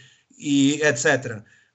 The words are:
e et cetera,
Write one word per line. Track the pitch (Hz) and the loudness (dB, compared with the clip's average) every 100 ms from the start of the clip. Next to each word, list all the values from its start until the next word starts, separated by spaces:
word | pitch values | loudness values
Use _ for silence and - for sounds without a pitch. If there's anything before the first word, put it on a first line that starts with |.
| - _ _ _ | -20 _ _ _
e | 147 139 139 147 | -2 2 2 2
et | 151 - | 0 0
cetera, | 160 131 120 107 - _ _ | 0 -2 -4 -12 -16 _ _